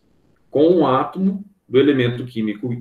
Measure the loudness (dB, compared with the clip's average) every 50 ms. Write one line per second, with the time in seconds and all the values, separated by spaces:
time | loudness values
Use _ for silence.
0 | _ _ _ _ _ _ _ _ _ _ 0 2 4 4 4 4 2 2 0 0
1 | -2 -4 -4 -4 -2 -2 -2 -4 -8 -16 _ _ _ -2 2 2 4 4 2 2
2 | 0 -2 -2 -4 -8 -10 -8 -6 -4 -4 -6 -6 -8 -8 -8 -8